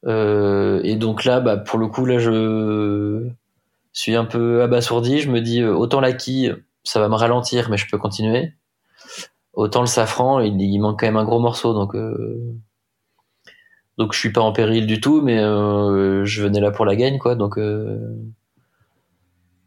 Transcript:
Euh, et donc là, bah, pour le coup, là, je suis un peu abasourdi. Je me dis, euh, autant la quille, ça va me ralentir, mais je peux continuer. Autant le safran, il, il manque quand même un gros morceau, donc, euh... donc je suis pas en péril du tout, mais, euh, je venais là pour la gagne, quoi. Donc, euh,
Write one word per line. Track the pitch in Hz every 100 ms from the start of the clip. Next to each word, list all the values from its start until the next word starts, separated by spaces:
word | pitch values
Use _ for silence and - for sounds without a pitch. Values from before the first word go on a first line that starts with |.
| -
Euh, | 110 107 104 101 101 98 98
et | - 110
donc | 113 107 127
là, | 123
bah, | 123 101
pour | - 113
le | 110
coup, | 110 127
là, | 123
je | 117 113 110 110 107 107 104 104 104 107 120 120 _ _ _ _ _
suis | - - 113
un | 113
peu | 120 117 117
abasourdi. | 120 123 120 120 120 143
Je | 151
me | 120
dis, | 117 117
euh, | 117 87
autant | 120 139
la | 131
quille, | 123 - 131 123 90 _ _
ça | - 113
va | 104
me | 110
ralentir, | 117 123 120 123 117
mais | 101
je | -
peux | 104
continuer. | 107 104 110 120 - - _ _ _ _ - - - _ _
Autant | - 107 123
le | 123
safran, | - 110 - 127 135
il, | 110 101
il | 98 101
manque | 104 101
quand | 113
même | 110
un | 107
gros | 120
morceau, | 120 117 117
donc, | 110 101 107
euh... | 110 113 110 117 120 117 107 _ _ _ _ _ _ _ - - _ _ _ -
donc | 110
je | -
suis | 117
pas | 104
en | 113
péril | 104 110 113 107
du | 110
tout, | 135 151
mais, | 143 113
euh, | 104 104 104 101 101 98 98 98
je | 101 107
venais | 104 104
là | 101
pour | 101 104
la | 98
gagne, | 127 135
quoi. | 127 120
Donc, | 104 104
euh, | 107 107 107 107 110 113 110 110 _ _ _ _ _ _ _ _ _ _ _ _